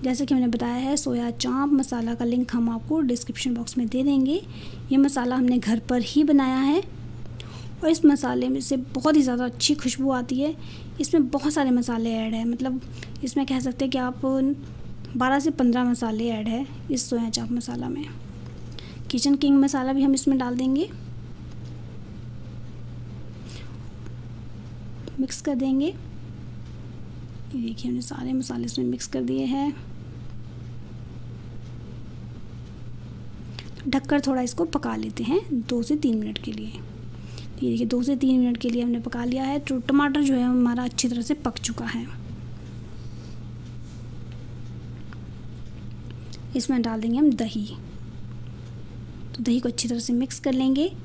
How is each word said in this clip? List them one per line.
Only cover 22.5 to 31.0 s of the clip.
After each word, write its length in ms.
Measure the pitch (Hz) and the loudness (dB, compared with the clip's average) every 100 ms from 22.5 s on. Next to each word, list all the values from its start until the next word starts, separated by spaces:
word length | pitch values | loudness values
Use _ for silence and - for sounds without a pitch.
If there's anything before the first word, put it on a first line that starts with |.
| - - - - - - - - - - - - - - - - - - - - - - - - - - - | -10 -10 -8 -10 -10 -10 -10 -10 -10 -12 -10 -10 -10 -12 -12 -12 -10 -12 -12 -12 -12 -12 -12 -12 -12 -10 -4
मिक्स 200 | 262 - | -2 0
कर 140 | - 269 | 0 0
देंगे। 380 | 269 262 294 392 - - - - - - - - - - - - - - - | 2 2 2 -2 -10 -10 -10 -10 -10 -10 -10 -10 -10 -10 -10 -10 -12 -10 -8
ये 120 | 269 | -4
देखिए, 300 | 117 226 247 | -4 -4 -2
हमने 120 | 240 | -2
सारे 300 | 240 - 127 | -2 -4 -2
मसाले 320 | 131 127 120 | 0 0 -2
इसमें 200 | 120 - 123 | -2 0 0
mix 200 | 123 - | 0 -2
कर 160 | 131 | -2
दिए 220 | 120 131 135 | 0 2 2
हैं। 260 | 262 285 - - - - - - - - - - - - - | 2 0 -2 -8 -10 -10 -10 -8 -8 -10 -10 -10 -10 -10 -10